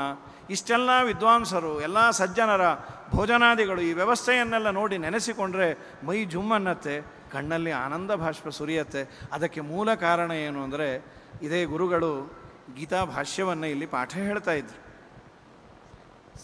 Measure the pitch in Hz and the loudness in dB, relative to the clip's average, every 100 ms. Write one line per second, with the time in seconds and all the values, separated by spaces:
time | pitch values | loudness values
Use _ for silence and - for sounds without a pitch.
0 | 139 139 - - - 190 - 233 254 254 | -4 -6 -14 -18 -8 -6 2 2 6 4
1 | 247 170 226 233 202 180 160 151 151 208 | 4 4 6 6 4 -2 -2 -4 0 4
2 | 233 214 185 185 220 196 175 143 - - | 6 4 0 2 4 6 4 2 -4 -14
3 | - - 208 240 240 226 202 180 170 165 | -4 0 4 6 6 6 2 2 0 2
4 | 202 240 - 247 233 226 214 190 214 196 | 2 2 2 2 2 0 0 0 0 -2
5 | 156 220 240 226 190 185 175 143 - - | -2 -2 -2 -2 -2 2 2 0 -8 -10
6 | 143 208 202 170 208 220 190 165 147 147 | -4 -2 -2 -2 0 0 0 -2 -4 -6
7 | 147 - - 139 143 165 165 139 131 160 | -8 -18 -10 -8 -4 -2 -2 -2 -4 -6
8 | 196 202 160 151 160 135 151 160 147 139 | -4 -2 -2 -4 -10 -8 -4 -4 -4 -6
9 | 135 - - 147 165 156 147 175 214 220 | -8 -12 -10 -4 -4 -6 -8 -4 0 2
10 | 170 170 170 160 151 143 135 143 147 131 | 2 2 0 -4 -4 -6 -6 -4 -4 -4
11 | - - - - 147 175 165 156 180 170 | -8 -20 -20 -12 -4 -2 -2 -2 0 2
12 | 165 139 143 - - - - - 160 185 | 0 -2 -8 -16 -20 -20 -20 -14 -4 -2
13 | 180 131 143 - 190 165 156 143 160 131 | -2 -4 -6 -2 -2 -2 -4 -4 -4 -4
14 | 127 180 196 208 196 156 113 - - - | -4 -4 -4 -2 -2 -2 -4 -16 -20 -20
15 | - - - - - - - - - - | -20 -20 -20 -20 -20 -20 -20 -20 -20 -20
16 | - - - - | -20 -20 -20 -20